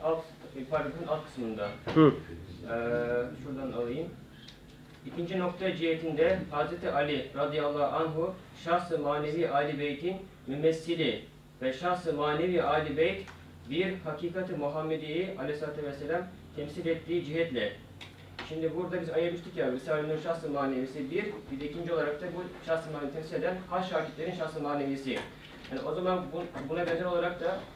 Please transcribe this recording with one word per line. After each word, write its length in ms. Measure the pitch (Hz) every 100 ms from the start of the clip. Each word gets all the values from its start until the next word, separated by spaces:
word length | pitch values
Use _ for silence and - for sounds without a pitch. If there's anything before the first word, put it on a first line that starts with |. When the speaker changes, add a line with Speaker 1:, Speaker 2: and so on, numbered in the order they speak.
Speaker 1:
alt 200 | 160 160 - - - 135 127
paragrafın 380 | 156 143 - 165
alt 180 | 151 -
kısmında. 420 | 131 113 107 104 - - 156
Speaker 2:
Hı. 180 | 151 120 - 82 - -
Speaker 1:
Ee, 60 | - 117 117 120 120 123 123 131
şuradan 280 | 131 131 131
alayım. 360 | 117 120 135 175 - - - - - - - - - -
İkinci 340 | 175 170 190
nokta 360 | 180 170 190 165
cihetinde 640 | 165 160 160 147 170 190 -
Hazreti 400 | 147 170 170 -
Ali 400 | 143 147 139 127 135
radıyallahu 580 | 143 151 147 147 139 139
anhu 380 | 160 156 170 - - - 165
şahs-ı 340 | 175 180 160
manevi 500 | 143 147 151 160 160
Ali 300 | 139 147 135
Beyt'in 360 | 147 135 170 190 - - 127
mümessili 760 | 143 160 160 160 170 135 101 - - - -
ve 120 | 131
şahs-ı 400 | 131 175 180 165
manevi 500 | 147 147 151 180 175
Ali 340 | 147 151 151 135
Beyt 300 | 170 196 - - - - 117
bir 240 | 151 185 185 156
hakikat-ı 520 | - 170 180 180 151
Muhammediye'yi 840 | 143 156 156 156 151 160 185 -
aleyhissalatü 440 | 143 147 151 151
vesselam 380 | 147 143 147 170 185 - - -
temsil 300 | 147 175 165
ettiği 400 | 160 - 175 143
cihetle. 480 | 160 165 123 - - - - - - - - -
Şimdi 260 | 160 160 156
burada 260 | 180 175
biz 80 | 160
ayırmıştık 480 | 160 170 175 - 165
ya, 140 | 135
Risale-i 380 | 127 - 151 151
Nur 100 | 156
şahs-ı 260 | 165 165 156
manevisi 640 | 143 135 131 131 151 135
bir, 140 | 180 208 - -
bir 80 | 135
de 100 | 147
ikinci 240 | 165 170
olarak 280 | 160 147 147
da 40 | 180 175
bu 80 | 180 - -
şahs-ı 260 | 160 156
manevi 200 | 151 139
temsil 220 | 156 156 170
eden 200 | 170 185 -
haş 200 | 180 -
şakirtlerin 460 | 160 - - 170 180
şahs-ı 260 | 156 151
manevisi. 580 | 143 143 139 135 135 107 - - - - -
Yani 100 | 131 -
o 60 | 170
zaman 280 | 180 180 -
bu, 100 | 165 - - 135
buna 180 | 165 -
benzer 180 | 165 180
olarak 360 | 175 175 175
da 180 | 254 285 -